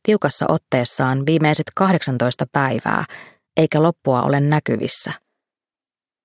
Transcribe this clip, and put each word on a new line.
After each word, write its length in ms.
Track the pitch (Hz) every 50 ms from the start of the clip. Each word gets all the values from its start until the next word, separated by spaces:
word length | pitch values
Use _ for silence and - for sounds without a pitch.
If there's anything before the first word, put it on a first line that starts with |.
tiukassa 440 | - - 214 - - 139 - - - -
otteessaan 800 | - 131 _ - - 127 123 - - - 135 131 131 135 139
viimeiset 400 | 151 160 156 156 151 151 127 131 - -
kahdeksantoista 680 | - 190 190 185 156 - 143 127 120 120 123 - - - -
päivää, 520 | - 143 139 131 120 117 - 110 110 - - - - - - - _ _ _ _ -
eikä 260 | - 160 - - 151
loppua 400 | 156 170 165 _ - 139 131 123
ole 180 | 127 139 143 139
näkyvissä. 720 | 143 147 151 151 - - 117 107 - - - - - - - - _ _ _ _ _ _ _ _ _ _ _ _ _ _ _ _ _ _ _ _